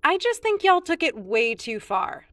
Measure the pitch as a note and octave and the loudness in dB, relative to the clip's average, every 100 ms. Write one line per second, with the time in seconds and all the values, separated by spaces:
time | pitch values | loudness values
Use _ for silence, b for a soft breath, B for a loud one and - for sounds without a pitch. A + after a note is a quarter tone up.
0 | C#4+ F#4 A#4 A4+ A4 G4+ F#4+ F4+ F4+ E4+ | 2 2 0 -2 -2 2 4 4 2 -2
1 | D#4+ A3 F#3+ A3+ A#3 A3+ - G#3+ - G3 | -2 -4 -4 0 0 -4 -8 -10 -4 -4
2 | F#3+ - - | -4 -8 -16